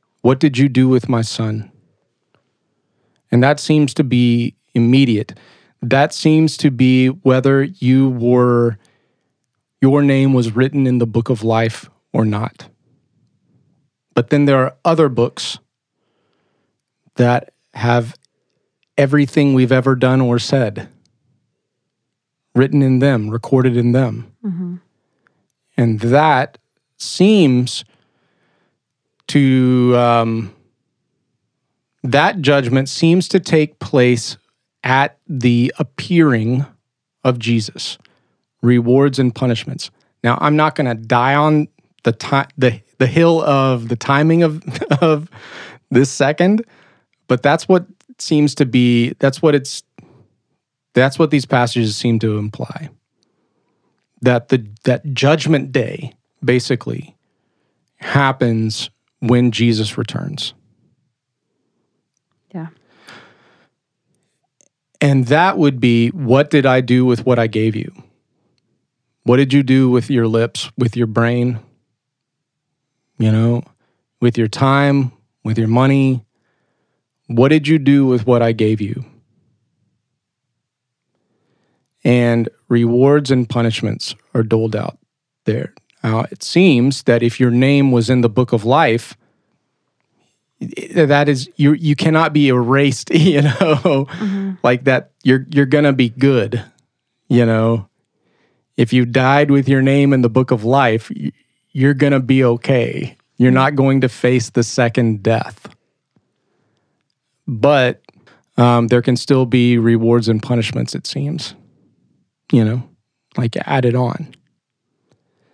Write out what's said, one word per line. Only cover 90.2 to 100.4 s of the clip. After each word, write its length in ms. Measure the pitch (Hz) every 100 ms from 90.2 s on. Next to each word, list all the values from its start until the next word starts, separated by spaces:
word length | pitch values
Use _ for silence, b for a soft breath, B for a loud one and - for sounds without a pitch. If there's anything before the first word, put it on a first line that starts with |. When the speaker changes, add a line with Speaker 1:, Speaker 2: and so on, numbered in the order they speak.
| _ _ _ _
Speaker 1:
i-, 440 | - - - 185 147
that 220 | 143 147
is, 220 | 135 127 -
you, 160 | 143
you 220 | 151 160 143
cannot 360 | 160 156 160
be 140 | 151 139
erased, 600 | 123 120 135 143 - -
<laughs> 40 |
you 280 | 170 165 143
know, 640 | 143 117 170 143 185 135 135
Speaker 2:
Mm-hmm. 440 | - 214 196 196 190
Speaker 1:
like 220 | 127 123 131
that. 260 | 127 - _
You're, 220 | 131 131 131
you're 140 | 139 135
gonna 260 | 147 147
be 160 | 131 120
good, 540 | 123 139 131 101 113 - _ _ _ _ _ -
you 180 | 120 117
know. 440 | 110 113 117 92 _ _ _ _ _ _ _ _ -
If 160 | 120
you 120 | 123 120
died 440 | 120 131 143 147
with 160 | 139 135
your 140 | 135
name 320 | 135 139 139
in 80 | 135
the 80 | 120
book 220 | 113